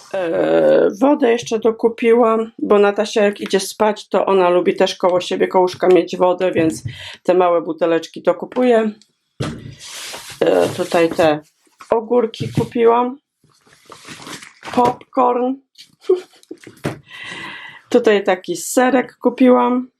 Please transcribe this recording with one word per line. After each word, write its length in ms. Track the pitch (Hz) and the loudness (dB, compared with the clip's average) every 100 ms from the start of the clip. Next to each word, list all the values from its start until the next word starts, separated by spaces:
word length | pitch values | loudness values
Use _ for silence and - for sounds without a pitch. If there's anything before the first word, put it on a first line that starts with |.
| - | -10
E, 760 | 196 170 180 160 165 156 156 165 202 | -6 -4 -2 0 2 4 4 2 2
wodę 320 | 262 294 240 | 2 2 2
jeszcze 260 | 240 - 226 | 0 -2 -2
dokupiłam, 920 | 226 220 233 233 233 233 226 226 226 - | -2 0 -2 0 2 4 4 0 -4 -6
bo 200 | 202 208 | 2 4
Natasia 460 | 202 202 214 226 | 4 0 -2 0
jak 160 | 202 202 | 0 -2
idzie 200 | 208 190 | -4 -4
spać, 480 | 190 - 214 202 - | -4 -2 -2 -2 -4
to 180 | 196 - | -2 2
ona 240 | 190 175 | 2 4
lubi 260 | 175 175 180 | 2 2 0
też 200 | 190 - | 0 0
koło 240 | 185 180 | 0 0
siebie, 280 | - 185 185 | -2 -4 0
koło 140 | 185 | 2
łóżka 260 | 180 - 180 | 0 0 2
mieć 280 | 180 175 180 | 4 2 0
wodę, 360 | 180 180 185 | 0 0 -2
więc 300 | 170 160 - - - - - | 0 -2 -4 -10 -14 -18 -8
te 120 | - | 0
małe 280 | 180 175 170 | 2 4 2
buteleczki 600 | 170 165 170 165 165 - | -2 -2 0 -2 -4 -6
dokupuję. 680 | - 170 175 247 254 226 220 208 _ _ _ - - - - - - - - - - - | -2 -2 -2 0 2 2 0 -6 _ _ _ -10 -8 -8 -14 -18 -18 -16 -14 -16 -12 -4
E, 280 | 165 180 170 | 0 2 0
tutaj 400 | 151 175 175 165 | -2 -2 0 0
te 320 | 170 165 151 - _ _ _ - | 2 2 0 -6 _ _ _ -4
ogórki 580 | 226 214 247 220 - - | -4 0 0 0 -4 -6
kupiłam. 640 | - 226 240 226 233 247 269 _ _ _ _ _ _ - - - - - - - _ - | -4 -4 2 2 4 0 -6 _ _ _ _ _ _ -20 -20 -20 -20 -18 -18 -20 _ -8
Popcorn. 800 | - 240 - - - 247 247 254 269 _ - - _ - | 0 0 -2 -6 -2 0 0 -2 -4 _ -20 -20 _ -2
<laughs> 1800 | 370 - _ - - - - - - - - - - - - - - - | -2 -4 _ -20 -20 -20 -12 -12 -12 -16 -20 -16 -16 -16 -16 -18 -20 0
Tutaj 360 | 240 233 202 | 2 4 2
taki 320 | 202 185 - 175 | 2 -2 -4 -10
serek 600 | - - 254 254 240 - | -4 0 2 2 -2 -4
kupiłam. 760 | 247 240 254 247 247 247 254 | -2 4 4 4 2 -2 -6